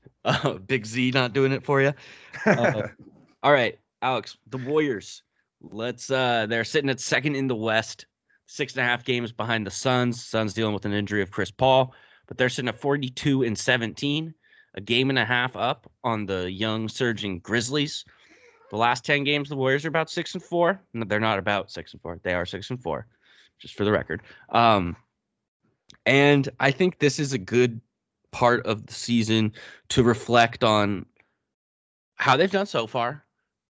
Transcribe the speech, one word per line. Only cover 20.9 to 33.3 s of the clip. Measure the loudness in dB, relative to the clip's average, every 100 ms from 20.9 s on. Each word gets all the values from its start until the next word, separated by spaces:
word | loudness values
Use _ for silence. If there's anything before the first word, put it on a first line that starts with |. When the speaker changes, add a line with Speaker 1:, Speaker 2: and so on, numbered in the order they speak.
Speaker 1:
No, | -8
they're | -2 0
not | 2 0
about | 0 -2 -4
six | -12 -14
and | -14
four. | -12 -8
They | -2
are | -2
six | -4 -8 -10
and | -8
four, | -6 -6 -8 _ _ _ _ _
just | -14
for | -2
the | 0
record. | 0 -2 -8 -10 -20 -2
Um, | 4 6 4 2 -6 _ _ _ _ _ _ _ _ _ _
and | 2 6 6 6 2 0
I | 0
think | 2 0 2
this | 0 0
is | -2
a | -4
good | 0 2 2 0 -14 _ _ _ _
part | 0 2 4
of | 0 -4
the | -8
season | -10 0 0 2 2 0 -4 -16 -18 0
to | 4
reflect | 4 2 4 4 4 4
on | 2 4 2 -2 -8 _ _ _ _ _ _ _ _ _ _
how | -2 2
they've | 4 2
done | 0
so | -2 -4 -4
far, | -2 -4 -6 _